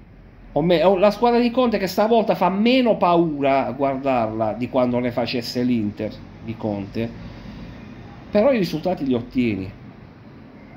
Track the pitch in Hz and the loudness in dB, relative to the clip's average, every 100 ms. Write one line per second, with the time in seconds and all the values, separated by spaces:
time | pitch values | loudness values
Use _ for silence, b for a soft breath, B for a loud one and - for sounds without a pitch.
0 | - - - - - 143 170 170 175 190 | -20 -20 -20 -20 -6 -2 2 4 4 6
1 | 202 202 240 240 240 240 247 202 190 185 | 4 4 2 4 2 2 0 0 -2 0
2 | 214 233 214 175 180 196 226 262 240 - | 2 4 2 2 2 2 4 4 4 4
3 | 180 175 170 143 135 135 117 120 139 131 | 4 4 2 0 2 2 0 -2 -2 0
4 | 139 127 110 110 110 107 123 131 123 120 | 0 0 0 -2 -2 -2 -2 0 2 0
5 | 123 117 113 127 113 123 123 120 104 104 | -2 -2 -2 -4 -4 -2 0 0 -2 -4
6 | 107 - - - 113 110 113 104 98 113 | -8 -8 -16 -16 -14 -6 -4 -4 -6 -6
7 | 117 - B B B B B B - - | -6 -8 B B B B B B -18 -18
8 | - - - 208 254 247 170 151 180 180 | -18 -20 -2 2 2 2 0 -2 -4 -4
9 | 135 120 117 127 120 98 92 - - - | 0 -2 -2 -2 0 -2 -6 -12 -20 -20
10 | - - - - - - - | -20 -20 -20 -20 -20 -20 -20